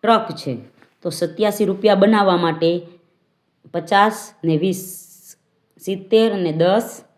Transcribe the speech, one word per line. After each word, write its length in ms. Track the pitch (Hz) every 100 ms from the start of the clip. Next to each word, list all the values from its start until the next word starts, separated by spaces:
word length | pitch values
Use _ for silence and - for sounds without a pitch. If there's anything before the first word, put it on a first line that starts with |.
ટ્રક 340 | 208 226 175 -
છે. 220 | - 117 - _ _ _
તો 80 | 180
સત્યાસી 560 | 160 165 - 208 208 202
રૂપિયા 300 | 190 214 196
બનાવવા 420 | 202 220 196 175
માટે 440 | 170 160 165 175 175 - _ _ _ _ _ _ _
પચાસ 640 | 170 160 196 214 214 - _
ને 140 | 165 156
વીસ 240 | 185 185 - - - - - - _ _ _ _
સિત્તેર 560 | - 190 - 220 226
અને 180 | 202 170
દસ 520 | 156 170 202 240 - -